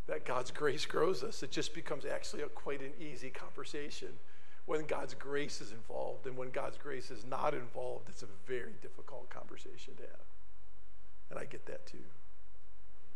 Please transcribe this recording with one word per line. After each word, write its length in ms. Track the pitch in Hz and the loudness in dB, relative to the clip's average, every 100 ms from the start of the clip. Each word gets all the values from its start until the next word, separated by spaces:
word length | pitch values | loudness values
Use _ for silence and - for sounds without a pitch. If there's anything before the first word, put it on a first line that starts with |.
| - | 0
that 180 | 156 | 0
God's 260 | - 127 120 | 0 0 0
grace 360 | - 147 147 - | 2 2 2 0
grows 360 | - 165 185 | 2 2 2
us. 200 | - - | 0 0
It 100 | 135 | 0
just 200 | 160 - | 0 0
becomes 320 | 170 - 143 | 0 0 0
actually 380 | 139 139 - 156 | 0 0 0 0
a, 60 | 147 | -2
quite 320 | - 151 139 | 0 0 -2
an 120 | 135 147 | -2 -2
easy 320 | 151 131 131 | -2 -2 -2
conversation 880 | - - - 135 147 143 - - 131 - - - - - | 0 0 0 0 -2 0 0 0 0 0 0 0 0 0
when 200 | 156 151 | 0 2
God's 280 | 143 135 | 0 0
grace 460 | 120 135 143 147 - | 0 0 0 0 0
is 100 | 98 | 0
involved. 540 | 113 - 135 131 123 131 | 0 0 0 0 0 0
And 100 | 127 | 0
when 140 | 127 | 0
God's 280 | 139 127 - | 0 0 0
grace 320 | 143 131 - | 0 0 0
is 120 | 120 | 0
not 300 | 123 131 147 | 0 0 0
involved, 540 | 139 120 131 123 120 110 | 0 0 0 0 0 0
it's 140 | - | 0
a 40 | 107 | 0
very 460 | - - 127 117 139 | 0 0 0 0 0
difficult 480 | 123 - - 123 - | 0 0 0 0 0
conversation 640 | - - - - - - 131 | 0 0 0 0 0 0 0
to 60 | |
have. 240 | - - - - - - - - - - - - - | 0 0 0 0 0 0 0 0 0 0 0 0 0
And 80 | - | 0
I 60 | |
get 220 | - - - | 0 0 0
that 200 | - - | 0 0
too. 180 | - - - - - - - - - - - - | 0 0 0 0 0 0 0 0 0 0 0 0